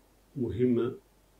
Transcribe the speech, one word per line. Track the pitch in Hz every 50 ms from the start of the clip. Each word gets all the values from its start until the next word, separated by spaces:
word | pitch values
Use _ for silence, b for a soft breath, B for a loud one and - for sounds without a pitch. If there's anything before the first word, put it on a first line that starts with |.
| _ _ _ _ _ _ -
مهمة | 139 117 110 95 107 127 127 120 123 - 190 202 - - _ _ _ _ _ _